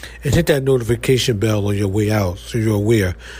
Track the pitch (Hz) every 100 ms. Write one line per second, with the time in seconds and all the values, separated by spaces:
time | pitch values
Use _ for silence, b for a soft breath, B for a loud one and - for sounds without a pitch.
0 | B B 147 113 165 143 135 131 113 117
1 | - 127 - 104 110 107 101 101 101 107
2 | 104 107 92 92 - 120 110 104 104 113
3 | 92 - B